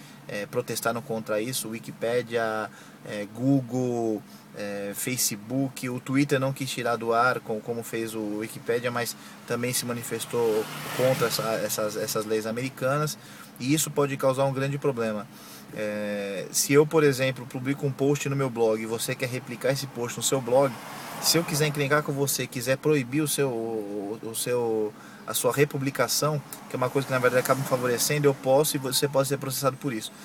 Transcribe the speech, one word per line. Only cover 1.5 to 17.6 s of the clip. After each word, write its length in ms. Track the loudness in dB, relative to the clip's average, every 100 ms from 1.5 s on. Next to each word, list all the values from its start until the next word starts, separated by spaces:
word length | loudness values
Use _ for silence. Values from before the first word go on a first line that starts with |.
| -4 -6
Wikipédia, 1000 | -8 -10 -6 0 0 0 0 0 -2 -4 -8 -20 -18 -10
é, 220 | -8 -8
Google, 880 | -2 4 4 2 -2 0 0 0 -2 -6 -20 -18 -10
é, 340 | -6 -6 -6 -4
Facebook, 920 | -4 0 -2 -2 -4 -2 -2 -4 -6
o 120 | -6
Twitter 400 | 0 2 4 2
não 120 | 0
quis 180 | -2 -6
tirar 260 | -4 0 0
do 180 | 2
ar, 260 | 4 4 2
com, 220 | -2 -6
como 220 | -4 -6
fez 320 | -4 -4 -4 -4
o 240 | -4 -4
Wikipédia, 500 | -6 -8 -2 0 0
mas 260 | -2 -4 -6 -14 -18 -6
também 240 | -2 0
se 140 | -2 -2
manifestou 800 | -6 -4 -6 -2 2 4 2 0 -6 -8 2
contra 300 | 2 4 2
essa, 160 | 0 0 0
essas, 320 | -2 -2 -2 -2
essas 300 | -2 -2 0
leis 220 | 0 0
americanas, 720 | -4 -4 -2 0 2 0 -4 -14 -18 -18 -6
e 140 | 0
isso 180 | 2 2
pode 260 | 2 0 2
causar 260 | 2 4 2
um 60 |
grande 260 | 2 -2 0
problema. 500 | -2 0 -2 -2 -8 -16 -18 -18 -14
É, 720 | -6 -4 -2 -4 -4 -4 -6 -4
se 220 | -2 6
eu, 120 | 6 8
por 180 | 6
exemplo, 420 | 6 4 0 -2 -8
publico 400 | -6